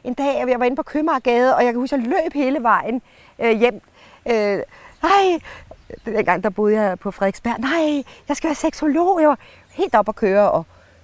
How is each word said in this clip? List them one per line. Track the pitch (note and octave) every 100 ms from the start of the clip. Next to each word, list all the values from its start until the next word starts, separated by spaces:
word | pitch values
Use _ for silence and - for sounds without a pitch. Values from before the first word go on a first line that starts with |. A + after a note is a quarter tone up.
en | -
dag, | B3 C#4 B3 B3
jeg | A#3+
var | B3
inde | C4+
på |
Købmagergade, | - C#4+ D#4 C#4 B3 A#3+ B3+ -
og | A#3+
jeg |
kan | A#3+
huske, | B3+ C#4+
jeg | A#3
løb | F4+ D#4+
hele | C#4+ C4 C#4+
vejen, | A#3 F#3+ F3+ A#3+ - _ - -
øh, | A#3 A3
hjem. | A#3 G#3 - _ - - -
Øh, | A3+ G#3 F#3+ - - - -
nej, | E4 G4+ F#4+ E4 - - - - - - -
dengang | A3 G#3 F3
der | G#3
boede | F#3+ G#3 G#3+
jeg | G#3 F3+
på | G3+
Frederiksberg. | - G3 F#3+ A#3+ G#3+
"Nej, | C4+ E4 D#4 D4 - - -
jeg | C#4+
skal | E4
være | C#4+
seksolog." | D#4+ - D#4 C#4+ F4 F4+
Jeg | D#4
var | C4+ - - _
helt | - F4 A3+
op | G#3
at | G#3+
køre | G3+ G3 G3+
og | - E3 - _ _